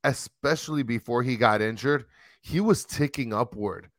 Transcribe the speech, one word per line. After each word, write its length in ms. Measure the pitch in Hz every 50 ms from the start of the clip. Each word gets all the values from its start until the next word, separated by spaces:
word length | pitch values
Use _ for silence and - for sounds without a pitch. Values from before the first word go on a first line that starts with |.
Especially 800 | - 139 131 - - - _ _ - 139 160 151 - 156 156 147
before 400 | 135 113 120 113 - - 120 120
he 140 | 123 131 127
got 240 | 107 120 113 107 107
injured, 460 | 107 110 113 101 113 139 147 139 120 _ _ _ - - _ _
he 180 | _ - 139 170
was 280 | 208 226 185 - -
ticking 480 | - - - 147 143 - 143 131 113 107
upward 560 | 104 120 117 - 107 104 101 85 90 92 - _